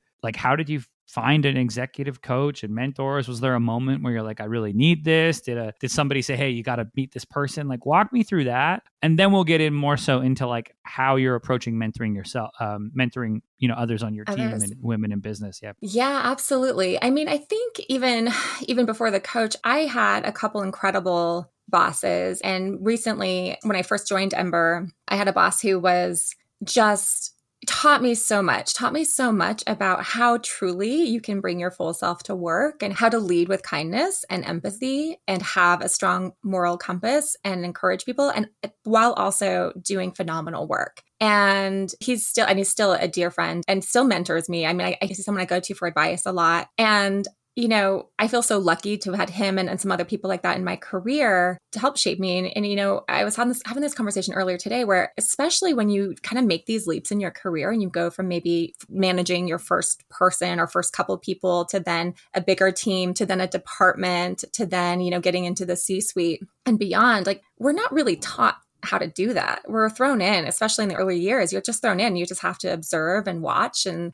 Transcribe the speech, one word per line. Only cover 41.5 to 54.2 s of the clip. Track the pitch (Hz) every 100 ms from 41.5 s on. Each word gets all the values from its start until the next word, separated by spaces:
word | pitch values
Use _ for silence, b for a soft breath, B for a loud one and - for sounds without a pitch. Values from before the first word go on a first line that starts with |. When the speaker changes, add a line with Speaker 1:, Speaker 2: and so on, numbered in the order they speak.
| 196 196 196 190 -
Speaker 2:
he's | - 233 -
still, | - 208
and | 196
he's | 196
still | - 208
a | 180 170
dear | 175 175
friend | 170 165 170 170
and | 190
still | - 240 262
mentors | 175 175 165 165
me. | 170 160
I |
mean, | 180 180
I, | -
I, | 196
he's | 190 -
someone | 202
I | 180
go | 180
to | 180 196
for | 175
advice | 160 160 175 202
a |
lot. | 180 165 170 - -
And | 220 208 196 196 202 - _ -
you | 233
know, | 214 196 196 - -
I | 220
feel | 240
so | - 208
lucky | 175 170 202 208
to | 196
have | 190
had | 175
him | 185 196 190
and, | 185
and | 190
some | 196
other | 180 175
people | 208 190
like | 185
that | 180 180
in |
my | 180 180
career | - 185 208 294 240 185 180 180 _
to | 208
help | 269 277
shape | 180 170
me. | 190 180
And, | 185 208
and, | 208
you | 202
know, | 196 196 -
I | - 208
was | 214
having | 240
this, | 247 -
having | 254
this | 294
conversation | 277 208 202